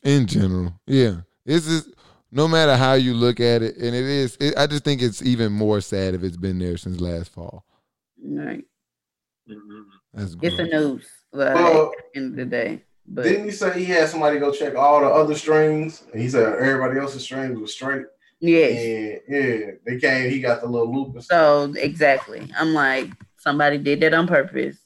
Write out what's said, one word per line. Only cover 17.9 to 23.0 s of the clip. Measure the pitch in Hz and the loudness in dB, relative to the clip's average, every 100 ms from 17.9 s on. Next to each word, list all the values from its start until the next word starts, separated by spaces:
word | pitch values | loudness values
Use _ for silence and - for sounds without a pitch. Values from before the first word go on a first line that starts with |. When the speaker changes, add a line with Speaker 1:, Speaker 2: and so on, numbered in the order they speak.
| 135 127 _ _ _ | -8 -10 _ _ _
Speaker 2:
Yes. | 165 165 143 117 117 110 107 104 - | 2 4 4 2 -4 -4 -6 -10 -6
Speaker 4:
And, | 143 | -2
yeah, | 127 113 104 95 117 | -2 -2 -6 -12 -10
they | 123 | -2
came, | 135 131 127 | 0 0 -2
he | 135 | -2
got | 127 117 | -2 -2
the | 120 | -2
little | 120 113 | -2 -2
loop | 135 139 - | -2 -6 -10
and | |
stuff. | - 170 156 147 143 | 0 4 6 4 0
Speaker 2:
So, | 147 | -4
exactly. | 143 160 151 131 - 107 104 - | -6 2 2 2 -2 -14 -10 -4
I'm | 160 156 | 0 2
like, | 135 131 | 2 0